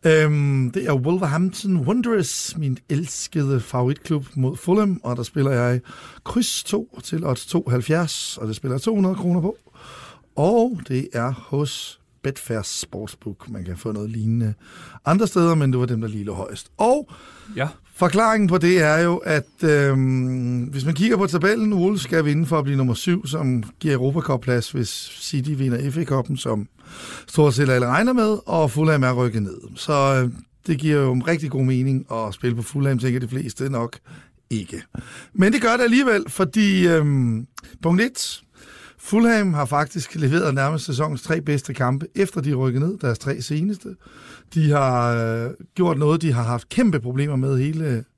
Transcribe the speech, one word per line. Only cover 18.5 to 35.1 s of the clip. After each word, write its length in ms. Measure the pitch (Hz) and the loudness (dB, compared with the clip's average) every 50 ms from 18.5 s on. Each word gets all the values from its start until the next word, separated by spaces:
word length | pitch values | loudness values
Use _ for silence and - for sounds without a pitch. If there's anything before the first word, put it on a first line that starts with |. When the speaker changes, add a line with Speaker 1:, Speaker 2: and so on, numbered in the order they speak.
| 175 180 | 2 4
Speaker 1:
det 240 | 156 175 185 180 | 4 4 4 6
er 160 | 156 151 151 160 | 6 4 4 4
jo, 180 | 170 175 175 | 4 2 2
at, 480 | 180 - - 156 147 135 _ _ _ 175 | 0 0 0 0 0 -2 _ _ _ 2
øhm, 1000 | 160 147 143 143 139 135 135 131 131 131 131 127 127 127 127 123 123 123 123 | 4 4 6 4 4 4 2 2 2 2 0 0 -2 -2 -2 -2 -2 -2 -2
hvis 220 | 120 131 139 139 131 | -4 -4 -6 -4 -2
man 100 | 156 160 | -2 0
kigger 220 | 135 196 226 226 | 2 2 2 4
på 100 | 190 196 | 2 2
tabellen, 460 | 190 170 170 156 196 214 233 220 214 | 0 0 2 2 2 2 2 2 2
Wolves 300 | 208 185 175 190 208 190 | 2 2 2 2 2 0
skal 220 | 127 123 165 165 151 | -2 0 0 2 2
vinde 220 | 147 147 156 165 | 2 2 2 2
for 120 | 131 165 156 | 2 0 0
at 60 | 139 | 0
blive 120 | 139 143 | 0 0
nummer 180 | 135 131 127 117 | 2 2 2 0
syv, 320 | - - 180 175 - - | 0 0 0 0 0 -2
som 360 | 135 143 156 - 131 127 120 107 - - _ | -6 -4 -2 0 0 0 0 -2 -6 -12 _
giver 140 | - 156 139 | 0 0 0
Europa 260 | 123 127 139 139 170 | 2 2 0 0 0
Cup-plads, 500 | - - 139 120 110 127 123 120 110 - | 0 0 -2 -2 0 0 0 0 0 -2
hvis 180 | - 135 117 98 - - - - - - | -4 -4 -4 -4 -4 -10 -10 -12 -14 -12
City 300 | - - - 139 127 151 | -10 -4 -4 -4 -2 -2
vinder 400 | 151 131 135 131 120 120 139 139 | -2 -2 0 0 0 -2 -2 -4
F 60 | 131 165 | -2 -4
A 40 | |
Cup'en, 340 | 160 - 139 135 120 - 143 | -2 0 0 -2 0 -2 -4
som 320 | 131 - 123 113 104 101 - _ _ - - - - - - - - - - | -4 -2 -2 -2 -2 -4 -8 _ _ -20 -20 -20 -18 -16 -16 -16 -16 -16 -4
stort 260 | - 160 151 147 117 | 2 4 4 4 4
set 140 | 123 143 131 | 4 2 4
alle 180 | 127 123 123 | 4 2 2
regner 260 | 120 131 160 226 247 | 2 2 2 2 2
med, 260 | 254 240 220 214 214 208 - | 4 4 2 2 2 -2 -2
og 240 | - 196 165 156 139 | -2 0 2 2 2
Fulham 320 | - 147 156 156 156 143 | 2 2 2 2 4 4
er 100 | 131 127 | 2 2
rykket 300 | 127 120 127 120 110 113 | 2 2 0 0 0 -2
ned. 160 | 101 95 95 - - - - | -4 -4 -6 -12 -16 -18 -14
Så, 160 | - - - | -10 -4 -2
øh, 380 | 151 143 139 135 135 131 127 123 - - - _ _ _ _ | 0 2 2 4 2 2 2 0 -4 -8 -18 _ _ _ _
det 120 | - 160 127 | -2 -2 0
giver 220 | 151 156 151 147 | 2 2 2 4
jo 120 | 139 131 | 2 2
en 160 | 127 127 120 160 | 2 0 0 0
rigtig 220 | 170 160 156 143 | -2 -2 -2 -4
god 140 | 135 135 131 | -2 0 0
mening 420 | 127 131 127 131 135 135 131 131 _ | 2 2 0 0 0 0 -2 -2 _
at 220 | - 113 113 104 101 | -6 -6 -6 -6 -8
spille 220 | - - 123 117 | -4 -4 -2 -2
på 60 | 120 | -2
Fulham, 360 | 110 - - 143 139 139 135 120 | -6 -6 -4 -2 0 0 0 0
tænker 220 | 120 131 120 127 | 0 0 -2 -2
de 80 | 127 113 | -4 -4
fleste 420 | 123 131 - 117 - - 131 135 | -6 -6 -6 -8 -8 -6 -6 -4
nok 280 | 135 117 117 117 - - _ - 160 - - _ _ _ _ _ | -2 -4 -4 -6 -8 -16 _ -20 -20 -20 -20 _ _ _ _ _
ikke. 320 | 113 107 90 - - 82 - _ _ - - - | -6 -6 -6 -8 -12 -14 -14 _ _ -14 -14 -14